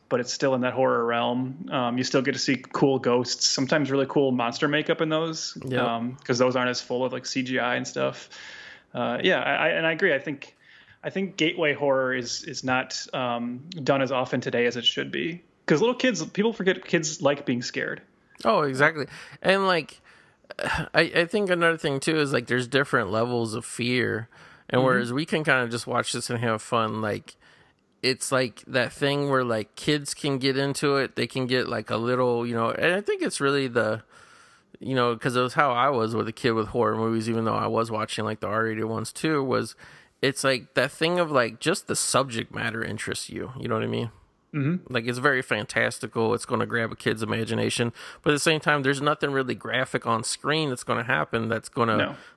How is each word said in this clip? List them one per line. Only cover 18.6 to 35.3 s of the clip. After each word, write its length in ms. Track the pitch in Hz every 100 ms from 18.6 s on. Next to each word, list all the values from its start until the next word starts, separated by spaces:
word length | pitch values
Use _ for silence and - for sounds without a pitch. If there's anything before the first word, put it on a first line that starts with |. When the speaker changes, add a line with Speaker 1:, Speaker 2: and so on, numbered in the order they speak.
Speaker 2:
exactly. 440 | 143 127 147 160 131 - - -
And, 280 | - 190 190
like, 320 | 175 131 - - - _
<sighs> 260 | _ - -
I, 540 | - - - - 165
I 100 | 165 170
think 220 | 214 196
another 280 | 175 170 165
thing, 240 | 156 139
too, 160 | 170 160
is, 140 | 143
like, 160 | 135 120
there's 180 | 120 123
different 460 | 135 143 127 98
levels 420 | 110 120 120 113
of 100 | 113
fear. 640 | - - 120 123 107 107 113 - - - -
And 120 | 127
Speaker 1:
Mm-hmm. 60 | 131
Speaker 2:
whereas 260 | 127 120
we 120 | 127 160
can 180 | 160
kinda 240 | 156 131 120
just 180 | 117 120
watch 260 | 120 113
this 160 | 120 -
and 120 | 117
have 200 | 120 107
fun, 400 | - 120 110 107
like, 360 | 107 104 - - _ _ _ _ _ _
it's, 300 | 127 131 -
like, 300 | 131 127 - -
that 260 | 131 117
thing 340 | - 143 143 143
where, 160 | 131
like, 300 | 123 110 104 -
kids 380 | - 151 143
can 240 | - 147 135
get 180 | 135 135
into 400 | 139 139 147 139
it. 200 | 123 -
They 100 | 120
can 200 | 131 127
get, 220 | 127 117
like, 220 | 117 110
a 80 | 113
little, 480 | 117 127 127 120 120
you 80 |
know, 160 | 117 113
and 240 | - 160
I 80 | 185
think 180 | 208 403
it's 180 | 294 -
really 260 | 139 143 135
the, 340 | 120 107 110 - - - - - _ _ -
you 160 | -
know, 200 | 131 120 113
'cause 200 | 139